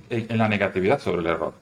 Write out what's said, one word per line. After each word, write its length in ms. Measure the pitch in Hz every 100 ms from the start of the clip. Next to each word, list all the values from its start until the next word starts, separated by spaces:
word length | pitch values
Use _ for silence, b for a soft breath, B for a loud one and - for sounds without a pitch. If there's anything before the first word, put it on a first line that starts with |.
| -
en, 180 | 120 107
en 80 | 113
la 100 | 110
negatividad 500 | 104 95 95 92 143
sobre 220 | - 87
el 60 | 82
error. 260 | 82 78 -